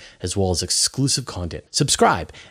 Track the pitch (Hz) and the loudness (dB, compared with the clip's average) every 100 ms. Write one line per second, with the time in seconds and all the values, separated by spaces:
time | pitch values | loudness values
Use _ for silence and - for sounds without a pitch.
0 | - - 90 101 92 87 90 - - - | -16 -10 -4 0 0 0 -2 -2 -2 0
1 | 135 - 123 92 87 78 - - 143 - | 0 0 -4 -8 -8 -8 -4 0 2 4
2 | 233 101 - - - | 4 4 -2 -12 -10